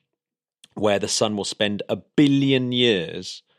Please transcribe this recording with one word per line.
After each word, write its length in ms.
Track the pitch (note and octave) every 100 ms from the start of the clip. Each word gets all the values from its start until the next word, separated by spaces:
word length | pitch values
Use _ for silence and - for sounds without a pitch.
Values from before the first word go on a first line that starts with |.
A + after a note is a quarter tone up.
| _ _ _ _ _ _ _
where 240 | - G#2 G2+
the 100 | G#2
sun 280 | - A2 G#2
will 80 |
spend 380 | F#2+ - G#2 G2+ -
a 80 | G#2
billion 760 | - - C#3+ C#3 C#3 C3 B2
years 680 | B2 A#2+ G2 D#2+ F2+ F#2 - -